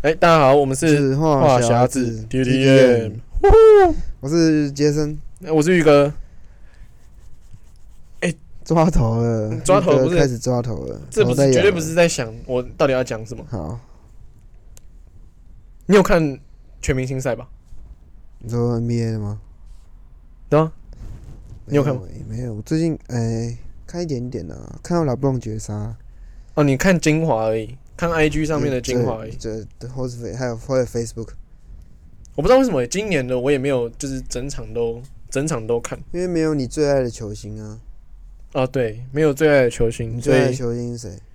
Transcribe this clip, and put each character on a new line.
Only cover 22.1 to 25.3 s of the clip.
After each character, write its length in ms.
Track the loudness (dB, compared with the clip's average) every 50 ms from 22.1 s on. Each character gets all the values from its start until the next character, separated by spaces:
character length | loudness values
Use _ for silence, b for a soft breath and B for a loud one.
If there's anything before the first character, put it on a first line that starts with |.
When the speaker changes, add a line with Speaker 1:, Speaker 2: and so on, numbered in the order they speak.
Speaker 2:
有 20 |
欸， 120 | -14 -14 -12 -10
没 140 | -10 -8
有。 120 | -8 -8 -10
我 40 | -10
最 180 | -6 -4 -2 0
近， 200 | 0 -2 -2 -4 -8
哎， 500 | -6 -4 -4 -2 -2 -4 -4 -6 -8 -10 -12 -14 -16 -16 -16 -18
看 160 | -12 -10 -8
一 20 | -6
点 240 | -6 -6 -6 -6 -8
点 180 | -8 -10 -10 -10
啊， 260 | -14 -14 -14 -16 -16 -16
看 160 | -6 -2 0 2
到 60 | 2
拉 120 | 0 0
布 100 | 0 0
朗 140 | -2